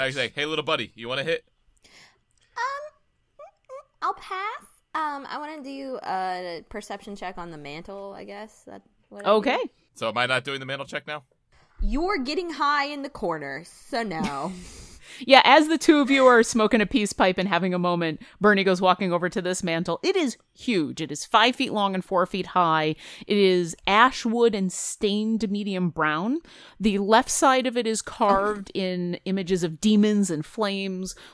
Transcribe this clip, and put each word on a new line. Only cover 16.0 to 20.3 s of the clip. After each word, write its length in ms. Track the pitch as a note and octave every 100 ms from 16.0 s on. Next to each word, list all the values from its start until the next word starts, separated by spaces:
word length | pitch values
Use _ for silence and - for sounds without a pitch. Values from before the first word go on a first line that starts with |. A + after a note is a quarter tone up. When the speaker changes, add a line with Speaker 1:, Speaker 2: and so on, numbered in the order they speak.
Speaker 4:
of 100 | C4+
you 140 | C#4 B3+
are 160 | A#3+
smoking 380 | A3+ A#3 G#3+ A3+
a 60 | G#3
peace 260 | A#3+ G#3
pipe 240 | - G3 F#3
and 80 | F#3+
having 240 | E3+ F#3
a 40 | F3+
moment, 420 | F3 F3 E3 D#3 - -
Bernie 240 | G#3 G3+
goes 160 | F#3+ F3+
walking 320 | F#3+ F3 F#3+
over 160 | F3 F3
to 140 | -
this 200 | F3+ F#3
mantle. 380 | F3+ E3 F#3 A#3
It 140 | E4 G4
is 200 | C#4+